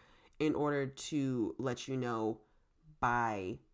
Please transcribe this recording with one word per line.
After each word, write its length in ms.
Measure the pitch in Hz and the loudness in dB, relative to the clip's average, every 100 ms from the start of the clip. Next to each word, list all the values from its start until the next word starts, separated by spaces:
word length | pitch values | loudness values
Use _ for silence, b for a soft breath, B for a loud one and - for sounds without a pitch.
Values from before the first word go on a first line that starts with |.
| B B B B | B B B B
in 160 | 156 | 0
order 320 | - 147 143 135 | 2 2 0 -2
to 680 | 135 - 156 135 127 104 - | -4 -4 -2 0 2 0 0
let 300 | 127 123 - | -4 -4 -4
you 100 | 131 | -2
know 400 | 123 113 110 113 b b b _ - - | -2 0 0 -2 b b b _ -20 0
by, 580 | 123 120 117 107 92 117 - | 2 4 2 0 -4 -6 -10